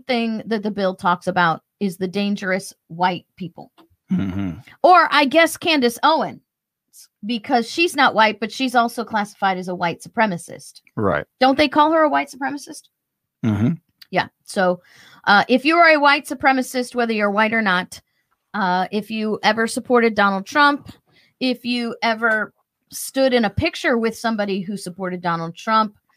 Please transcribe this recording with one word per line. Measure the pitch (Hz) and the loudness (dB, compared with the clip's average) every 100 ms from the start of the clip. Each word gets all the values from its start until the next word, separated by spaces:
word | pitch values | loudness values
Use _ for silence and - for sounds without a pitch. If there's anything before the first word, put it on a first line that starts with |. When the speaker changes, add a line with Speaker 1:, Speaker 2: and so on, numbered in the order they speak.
| - | -2
Speaker 1:
thing | 240 226 220 - | -2 -2 -6 -4
that | 220 | -4
the | 208 | -4
bill | 196 190 185 | -2 -2 -2
talks | 190 175 185 | 0 0 -2
about, | 180 175 160 - - | 0 0 0 -6 -6
is | 202 175 | -6 -4
the | 190 | -6
dangerous | 190 202 202 - 185 190 - - | -4 -4 -4 -4 -4 -6 -16 -16
white | 165 180 180 - - | -2 -2 -2 -10 -16
people. | 175 - - _ _ _ - | -16 -14 -20 _ _ _ -6
Speaker 2:
Mm-hmm. | 180 98 92 98 - - - | -4 -2 -4 -6 -8 -14 0
Speaker 1:
Or | 320 359 311 | 6 6 6
I | 269 294 | 2 2
guess | 302 330 - | 4 2 0
Candace | 349 311 240 233 | -2 2 2 2
Owens, | 285 311 190 - _ _ _ _ _ - - _ 202 | 2 2 -2 -8 _ _ _ _ _ -20 -20 _ -8
because | 233 - 254 233 | -6 -2 -2 0
she's | - 339 285 | -2 -2 2
not | 262 196 | 2 4
white, | 214 214 | 2 0
but | 220 | -8
she's | - 262 | -4 -2
also | 240 233 240 220 | 0 0 -4 -6
classified | 220 208 - 196 185 | -6 -6 -4 -2 -2
as | 185 | -6
a | 180 | -4
white | 170 170 | -4 -6
supremacist. | - - 220 175 - - - - _ - | -8 -2 -2 -2 -10 -18 -20 -20 _ -2
Speaker 2:
Right. | 101 73 - - | 0 0 -4 0
Speaker 1:
Don't | 262 269 | 2 4
they | 302 | 2
call | 302 302 | 4 4
her | 320 | 4
a | 311 | 2
white | 277 285 | 0 -4
supremacist? | 262 269 277 - 311 - _ _ _ _ _ 117 | -6 -8 -8 -12 -18 -20 _ _ _ _ _ -2
Speaker 2:
Mm-hmm. | 104 117 170 _ _ - | 0 0 -2 _ _ -6
Speaker 1:
Yeah. | 185 - _ - | -4 -4 _ -8
So, | - 185 180 _ - - - - | -2 0 0 _ -20 -20 -6 2
uh, | 202 - | 4 4
if | 254 | 2
you | 262 339 | 4 4
are | 330 | 6
a | 311 | 6
white | 285 285 294 | 4 2 -2
supremacist, | 269 285 269 254 254 247 240 | -2 2 2 0 -4 -4 -2
whether | 233 | -2
you're | 214 208 | 0 0
white | 202 220 | 2 0
or | 226 | 0
not, | 208 180 - - - _ _ _ _ 202 | 0 0 -2 -10 -20 _ _ _ _ -4
uh, | 190 180 185 | 0 0 -2
if | 208 208 | -4 -6
you | 220 214 208 | -6 -4 -2
ever | - 220 226 | 0 0 -2
supported | - 233 247 233 208 | -4 0 2 2 2
Donald | 202 196 190 | 0 0 -2
Trump, | 302 285 285 - - _ _ _ _ | 2 4 2 -6 -20 _ _ _ _
if | 254 247 240 | -4 -4 -4
you | 247 233 - | -4 -4 -4
ever | 226 220 226 214 208 _ _ _ _ | -2 0 0 0 -2 _ _ _ _
stood | - - 262 269 | -14 -6 0 2
in | 240 | 2
a | 208 | 0
picture | - 320 - 339 240 | 0 -4 -2 -2 0
with | 226 220 | -2 -4
somebody | 226 226 202 190 | -4 -4 -2 -4
who | 180 196 | -6 -8
supported | - 180 185 180 | -10 -8 -8 -6
Donald | 175 170 165 | -4 -4 -6
Trump, | 165 - 220 214 - _ | -8 -2 0 0 -4 _